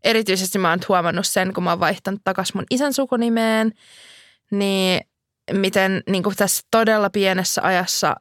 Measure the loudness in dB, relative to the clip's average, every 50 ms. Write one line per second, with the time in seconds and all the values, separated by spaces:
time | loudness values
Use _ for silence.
0 | 0 2 0 2 2 0 0 -2 -2 -4 -2 0 2 2 0 0 0 0 0 2
1 | 2 0 -2 -2 -4 -2 0 0 -2 -2 -2 -2 -2 -2 0 0 0 0 -2 -2
2 | _ -8 -8 -4 _ -4 -2 -2 -4 -4 -6 -6 -4 -2 -2 0 0 -2 0 -2
3 | -2 -2 0 0 0 0 0 0 2 2 2 2 0 -2 -4 _ _ -20 -20 -20
4 | -20 -20 -20 -20 -20 -20 _ _ _ _ -4 -2 0 0 0 2 2 2 0 0
5 | -4 _ _ _ _ _ _ _ _ -4 -2 0 0 2 2 2 2 2 0 -2
6 | -2 -2 -2 0 0 -2 0 0 0 0 0 -4 -4 _ 2 2 4 4 2 2
7 | 2 0 0 0 0 2 2 0 -2 -2 -2 0 0 2 2 2 0 0 -2 0
8 | 0 0 0 -2